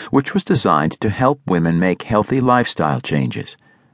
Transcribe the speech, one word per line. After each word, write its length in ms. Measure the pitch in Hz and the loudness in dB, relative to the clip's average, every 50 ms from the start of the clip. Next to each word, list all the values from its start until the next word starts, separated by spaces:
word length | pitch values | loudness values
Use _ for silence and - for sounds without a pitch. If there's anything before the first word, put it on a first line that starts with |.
| - - | -6 0
which 240 | - 135 139 - - | 0 0 0 0 -2
was 80 | 202 - | -4 -2
designed 560 | - 190 135 - 98 82 73 76 82 - - | 0 0 2 2 2 2 2 2 0 -4 -4
to 80 | - 110 | -4 -4
help 320 | 95 - 127 131 147 139 - | -2 0 0 0 0 0 -2
women 320 | - 92 85 82 82 85 85 | -2 0 0 2 2 2 2
make 240 | 87 92 87 - - | 2 0 0 -2 -4
healthy 360 | - 113 107 104 - 139 135 | -2 0 0 0 0 0 0
lifestyle 600 | 123 127 123 123 120 - - - 82 76 69 64 | 2 2 2 2 2 0 -2 -2 -2 0 -2 -2
changes. 580 | - - 78 73 65 62 - - - - - _ _ _ _ _ _ _ | -4 -4 -2 -2 -2 -2 -4 -8 -10 -12 -14 _ _ _ _ _ _ _